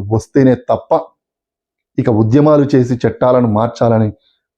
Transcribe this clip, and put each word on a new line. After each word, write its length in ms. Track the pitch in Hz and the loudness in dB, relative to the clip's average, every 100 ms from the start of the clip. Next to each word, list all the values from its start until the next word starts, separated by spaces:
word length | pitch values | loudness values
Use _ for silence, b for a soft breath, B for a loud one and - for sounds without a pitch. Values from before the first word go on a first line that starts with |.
| 98 | 0
వస్తేనే 460 | 110 - 143 131 123 - | -6 -2 0 2 0 -2
తప్ప, 320 | 117 - 160 - _ _ _ _ _ _ _ _ - | -6 -2 -4 -4 _ _ _ _ _ _ _ _ -6
ఇక 100 | 127 | -2
ఉద్యమాలు 540 | 107 110 135 147 151 | 0 2 2 2 2
చేసి 300 | 139 135 120 | 2 0 0
చట్టాలను 540 | 123 113 - 127 123 120 | -2 -4 -2 0 2 0
మార్చాలని 600 | 104 117 - 117 110 107 - _ _ _ | 0 -2 -2 0 0 -2 -6 _ _ _